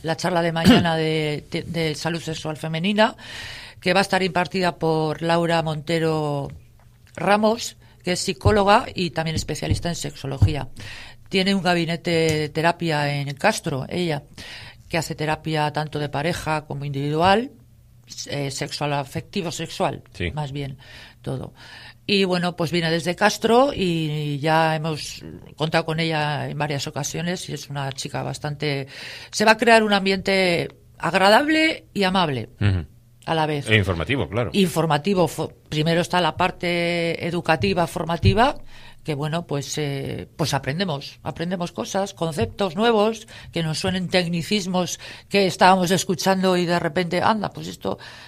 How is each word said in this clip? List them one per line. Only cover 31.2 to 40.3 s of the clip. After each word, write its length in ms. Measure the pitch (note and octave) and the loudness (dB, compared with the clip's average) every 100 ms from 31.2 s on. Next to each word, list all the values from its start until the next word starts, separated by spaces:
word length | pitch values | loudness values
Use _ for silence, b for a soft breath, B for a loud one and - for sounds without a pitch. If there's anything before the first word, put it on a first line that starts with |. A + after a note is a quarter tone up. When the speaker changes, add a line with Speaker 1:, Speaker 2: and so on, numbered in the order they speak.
| F#3+ A3 D4 D#4 D#4+ - - | 6 6 6 4 2 0 -6
Speaker 1:
y 100 | G3+ | 0
amable 460 | F#3+ F#3+ E3 B2+ - - | 2 2 2 0 -6 0
Speaker 2:
Ujú. 240 | G2+ F#2+ D2 - _ _ - | 2 2 -4 -14 _ _ -2
Speaker 1:
a 100 | D#3+ | 0
la 100 | D#3 | 0
vez. 220 | D3+ A2 | 0 4
Speaker 2:
E 60 | A2 | 4
informativo, 540 | G2 E2+ D#2 C3+ D#2 | 4 0 0 -2 -2
claro. 220 | G#2 A2+ | -2 -2
Speaker 1:
Informativo. 720 | G3+ F#3 E3 D#3+ D3 G3+ F#3 E3 | 2 2 2 2 0 2 2 2
Fo-, 240 | - D#3+ - - | 0 -8 -10 -6
primero 320 | D3+ D#3 E3 | -2 2 0
está 220 | E3 F3+ | 0 0
la 160 | D#3+ - | 0 0
parte 880 | F3 - F3 F3 E3+ E3+ E3+ D#3+ E3+ | -2 -2 -2 0 0 0 -2 -4 -4
educativa, 600 | F3 - D#3+ G3+ F#3 E3 | -2 0 2 2 0 -2
formativa, 680 | F3+ D#3+ F3 G3 F#3+ B3+ D4+ B B B B - | -2 -4 2 2 4 4 2 B B B B -8
que, 80 | C#3+ | -4
bueno, 320 | D3+ E3 E3+ | -4 -4 -4
pues, 300 | C#3+ C#3 - | -6 -4 -4
eh, 500 | D3 C#3 C3+ A#2+ - | -4 -4 -6 -8 -10